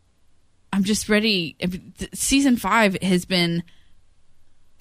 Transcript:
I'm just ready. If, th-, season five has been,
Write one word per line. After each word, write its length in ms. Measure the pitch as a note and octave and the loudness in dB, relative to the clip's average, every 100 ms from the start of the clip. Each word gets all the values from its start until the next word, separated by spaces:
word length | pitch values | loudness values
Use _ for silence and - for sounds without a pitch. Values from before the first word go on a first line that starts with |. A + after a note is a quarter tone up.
| _ _ _ _ _ _ - | _ _ _ _ _ _ -6
I'm 120 | G3 | -2
just 240 | G3 G#3+ - | 0 -2 0
ready. 480 | G#3 A3 G3 E3 - | 0 2 0 -4 -6
If, 120 | F3+ F#3 - - | -6 -8 -12 -14
th-, 140 | F#3+ - | -12 -8
season 420 | - C#4 C#4 A#3+ | 0 2 4 2
five 400 | F#3+ A3+ G#3 F3+ | 2 2 2 0
has 240 | F#3 F3+ - | 0 0 0
been, 380 | F#3 E3+ E3+ - - - - _ _ - - - - - - | -2 0 -2 -6 -16 -20 -20 _ _ -20 -20 -20 -20 -20 -12